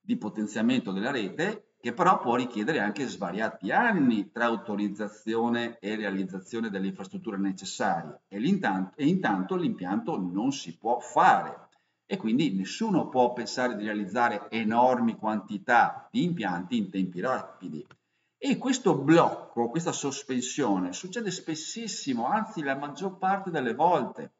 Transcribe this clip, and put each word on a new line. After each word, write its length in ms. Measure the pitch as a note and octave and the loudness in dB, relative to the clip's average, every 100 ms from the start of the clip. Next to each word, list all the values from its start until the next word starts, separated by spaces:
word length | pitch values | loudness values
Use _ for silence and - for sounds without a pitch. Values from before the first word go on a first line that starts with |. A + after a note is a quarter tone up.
di 160 | G2 A#2 | -2 -2
potenziamento 720 | G#2+ G#2+ G#2+ A#2 A2+ C3 G2 | -2 -4 -4 0 2 2 0
della 200 | F#2+ A#2 | -2 -2
rete 640 | C#3 G2 - - A3 _ _ | -2 -4 -2 -4 -4 _ _
che 80 | A#2+ | -8
però 260 | A#2+ F3+ G3 | 2 4 4
può 160 | B2 | 4
richiedere 460 | A#2+ B2+ G#2 G#2+ D3+ | 2 0 -2 0 0
anche 260 | G#2 G#2+ B2 | 0 -2 -4
svariati 640 | F2+ F#2 F#2+ A2 - G2 | -4 -6 -2 -4 -4 0
anni 600 | E3 A#3 G3 C3 A2 F#2+ | 2 2 4 4 2 -2
tra 140 | A2+ A#2+ | 0 0
autorizzazione 1300 | A2+ - G#2 G#2 G2 G#2 - A2 A2+ A#2+ A#2+ A#2 A#2 | 0 -2 -2 -2 -2 -8 -6 -2 0 2 0 -2 -6
e 180 | G2 G#2+ | -6 -4
realizzazione 720 | G#2 G2 F#2 F#2+ F#2 A2+ A2+ | -2 -2 -4 -6 -8 -4 -4
delle 160 | G2 F#2+ | -2 -4
infrastrutture 500 | F#2+ F#2+ G2 A2 G2 | -4 -10 -8 -6 -2
necessarie 880 | G2 F#2+ F#2+ - G#2+ E2 D#2 - _ | -2 -2 -8 -2 0 0 -4 -16 _
e 120 | G2+ | -2
l'intan-, 540 | C3+ G3+ A#2+ F#2+ F#2+ - | 0 2 2 0 -4 0
e 100 | D3 | 2
intanto 480 | F#3 D#3+ F#3 F#3 | 2 2 0 0
l'impianto 640 | F3+ E3 G#2 F2+ G#2+ A3+ C#3+ | 0 0 -2 -2 -2 -2 -4
non 320 | F#2 F2+ B2+ | -2 0 -2
si 280 | C3+ F2 E2+ | -2 -10 -6
può 200 | A2 A#2+ | -2 -2
fare 680 | - D3 F3+ G#2 - - - _ _ _ _ | 0 6 6 6 2 -12 -18 _ _ _ _
e 100 | G3 | -4
quindi 380 | A2 B2 D#3 | 2 2 2
nessuno 560 | F#2+ F#2+ - A3+ E3+ A2 | 0 -4 -4 0 2 2
può 240 | B2+ A#2+ | 4 4
pensare 420 | A#2+ A2 - B2+ G#2 | 2 -6 -2 -2 -2
di 80 | |
realizzare 640 | G#2+ G#2+ F#2+ A2+ A#2 G#2 - | -4 -4 -2 2 2 0 -4
enormi 680 | A2 G#2+ A#2 B2+ B2 A#2 G#2+ | -2 0 4 4 4 2 0
quantità 920 | G#2+ A2 - G2+ - A#2+ G#2 - - | -2 -2 -4 -8 4 6 6 2 -6
di 120 | A2+ | 0
impianti 540 | E3+ E3+ G2+ F2 F2+ A#2+ | 0 0 -2 -4 -2 -2
in 120 | F#2+ | -2
tempi 300 | G2 F2+ F2 | -2 -2 -2
rapidi. 680 | A#2 A#2+ - - F2+ D2+ - - _ _ _ _ C#4 | -2 -2 -6 -14 -12 -12 -12 -20 _ _ _ _ -2
E 120 | A3 | 0
questo 360 | C4 B3+ G3 | 0 2 2
blocco, 760 | C#3+ C#3 E3 B2 - - - A#2 | 2 6 6 6 2 -8 -2 -2
questa 200 | E3 E3+ | 0 -4
sospensione, 1000 | - C#3+ C3+ - B2+ A#2+ - B2 G2 F2+ | -2 -4 -6 -4 -4 -2 0 2 2 0
succede 380 | - F#3 A3+ G#3+ | -6 -8 -6 -6
spessissimo, 960 | E3+ - D#3 - A3+ A#3 - - A#2+ B2 | -6 -6 -8 -8 -10 -8 -8 -4 -2 0
anzi 360 | G#3+ G#3 - | 0 -2 -4
la 140 | C#3+ C3+ | -2 -2
maggior 400 | C#3+ C#3+ G3 F#3+ | -4 -6 -8 -2
parte 340 | F#3 G3 F#3+ | 0 0 -2
delle 220 | D#3+ B2 | -2 -2
volte 640 | A2+ E3+ E3+ G#2+ - D2+ _ | 2 4 4 0 -8 -14 _